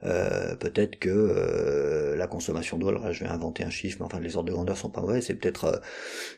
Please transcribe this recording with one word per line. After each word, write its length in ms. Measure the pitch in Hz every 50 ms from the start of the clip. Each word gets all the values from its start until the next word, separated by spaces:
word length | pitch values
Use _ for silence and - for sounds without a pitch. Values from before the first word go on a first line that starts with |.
| -
euh, 540 | 95 90 90 95 95 - 95 90 82 -
peut-être 420 | - - 85 - - 104 - - -
que, 100 | - 92
euh, 1080 | 95 104 107 95 - - - 50 50 50 - 69 71 71 71 73 76 76 73 71 73
la 100 | 78 80
consommation 500 | 78 - 87 - - 78 82 82 - -
d'eau, 120 | 85 95 98
alors 160 | 101 - 117
là, 60 | 98 82
je 100 | - 90
vais 60 | 90
inventer 340 | 85 82 82 82 80 - 87
un 60 | 82
chiffre, 300 | - - - 98 - -
mais 40 | 90
enfin, 140 | 87 - 87
les 160 | 85 85 90
ordres 140 | 90 85 87
de 40 | 90
grandeur 240 | 85 90 95 98
sont 120 | - - -
pas 100 | - 98
mauvais, 220 | - 95 117 127
c'est 140 | 120 - -
peut-être, 300 | - - 92 90 - -
euh, 120 | 80 - - - - - - - - - - - - -